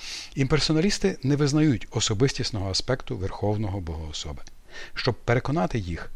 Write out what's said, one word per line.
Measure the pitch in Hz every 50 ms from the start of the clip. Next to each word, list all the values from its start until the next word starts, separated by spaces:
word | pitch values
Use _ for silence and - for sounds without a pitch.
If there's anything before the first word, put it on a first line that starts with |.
| - - - - - - -
Імперсоналісти | 139 135 - 160 143 - - 156 156 165 208 - - - 190 185 - -
не | 131 143
визнають | 139 151 135 139 156 156 156 123 92 - -
особистісного | - 113 - - 113 98 139 - - - 120 - - 104 95 95
аспекту | 92 - - - 127 - - - -
Верховного | 98 92 95 - - 101 104 107 107 110 98 98 101
Богоособи. | 87 82 80 78 78 76 76 - - 78 73 - - - - - - - - - - - -
Щоб | - - 127 110
переконати | - - - 117 131 - - 139 170 185 175 - 120
їх | 92 87 80 - - - -